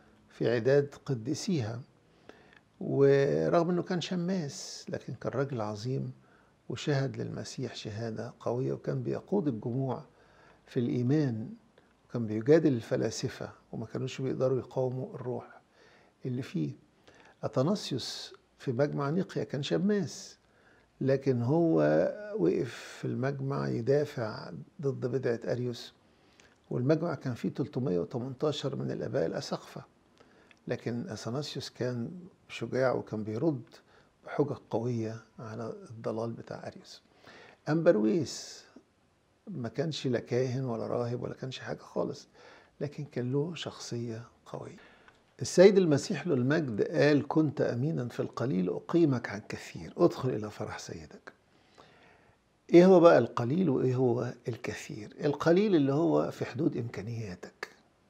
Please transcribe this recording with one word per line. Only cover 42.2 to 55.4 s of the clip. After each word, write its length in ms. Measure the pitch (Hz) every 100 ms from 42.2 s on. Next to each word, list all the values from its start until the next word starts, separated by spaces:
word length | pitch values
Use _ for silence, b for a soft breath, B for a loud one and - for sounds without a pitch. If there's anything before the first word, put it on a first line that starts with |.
| - B B B B -
لكن 240 | 147 151
كان 280 | 143 131 123
له 220 | 143 165
شخصية 680 | 160 - - - 120 120 113 120 _ -
قوية. 300 | - - - B B B B _ -
السيد 360 | 131 - 190 190
المسيح 480 | 175 135 - 160 175
له 80 |
المجد 480 | 131 123 165 139 104
قال: 460 | - 156 143 147 -
"كنت 320 | 156 151 -
أمينا 480 | 117 120 147 151 120
في 120 | -
القليل، 480 | 113 - 123 175 90
أقيمك 600 | - - 170 156 123 -
عن 120 | 101 -
كثير، 440 | - - - 80 -
ادخل 320 | 170 - 127
إلى 220 | 117 107
فرح 280 | - 104 -
سيدك". 540 | - 85 78 - - _ _ b b b b b b b b b _ _ -
إيه 120 | 170 185
هو 140 | 180
بقى 180 | 170 151
القليل 520 | 117 - 120 165 170
وإيه 260 | 127 131 127
هو 380 | 127 120 123 - -
الكثير؟ 640 | 113 - 101 - 107 104 -
القليل 500 | 151 143